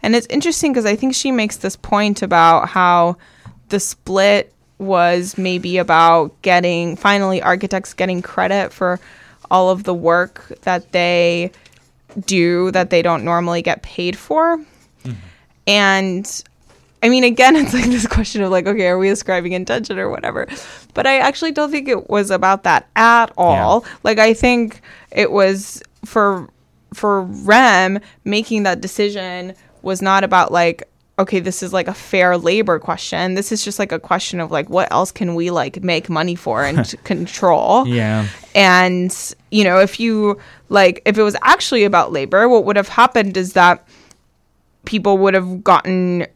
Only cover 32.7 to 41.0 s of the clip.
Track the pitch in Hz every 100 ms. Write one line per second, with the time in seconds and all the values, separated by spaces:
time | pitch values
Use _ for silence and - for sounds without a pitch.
32.7 | 160 - 180 - 175 185 185 202 214 -
33.7 | 202 196 165 - 185 - 180 160 156 147
34.7 | 180 - 127 185 - 180 170 175 170 135
35.7 | - 185 165 - 160 175 170 - 113 143
36.7 | 143 117 - - 190 170 - 185 165 57
37.7 | 220 127 120 110 110 104 - - 196 190
38.7 | 180 185 180 180 - - - _ 214 196
39.7 | 190 196 - 226 220 208 202 - - _
40.7 | 202 190 185